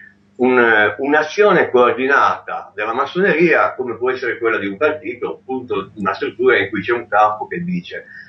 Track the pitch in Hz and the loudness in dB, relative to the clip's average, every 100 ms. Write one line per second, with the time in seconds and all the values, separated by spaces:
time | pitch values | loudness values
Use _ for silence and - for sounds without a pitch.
0 | - _ _ - 127 127 117 107 104 - | -20 _ _ -2 2 4 4 4 2 0
1 | 139 151 151 202 208 170 120 123 117 123 | 0 0 0 2 4 4 4 4 4 2
2 | 131 135 101 92 - 82 - 101 107 123 | 2 2 2 0 -8 -12 -10 -6 -4 -4
3 | 139 175 196 156 170 123 95 - 120 107 | -4 0 2 4 4 4 2 -2 -6 -4
4 | 127 - 120 104 117 104 98 95 156 156 | -4 -2 -4 -2 -2 -2 -4 -2 -2 -2
5 | 113 120 - - - 131 - 101 - 107 | -8 -8 -8 -8 -8 -8 -6 -6 -6 -6
6 | 98 98 135 - 127 110 - 98 107 120 | -6 -4 -6 0 2 2 0 -4 -4 -4
7 | - 104 107 - - 87 87 87 - 90 | 0 2 2 0 -8 -8 -6 -6 -8 -14
8 | - - | -16 -20